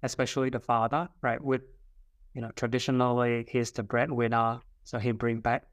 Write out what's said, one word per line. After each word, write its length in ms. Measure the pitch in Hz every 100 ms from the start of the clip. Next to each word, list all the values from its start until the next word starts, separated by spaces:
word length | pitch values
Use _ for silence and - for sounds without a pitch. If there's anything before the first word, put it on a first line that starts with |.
especially 480 | 131 - 127 - 131
the 100 | 120
father, 480 | - 117 113 139 175 -
right? 200 | 131 117
With, 200 | 139 131 131 - - - - _ -
you 80 | -
know, 80 | 117 -
traditionally 880 | 120 123 123 127 123 120 120 117 117
he's 220 | 127 117
the 100 | -
breadwinner, 800 | 104 120 139 127 117 113 113 117 - -
so 140 | - 120
he 140 | 113
bring 280 | 110 120 117
back 260 | 113 127 -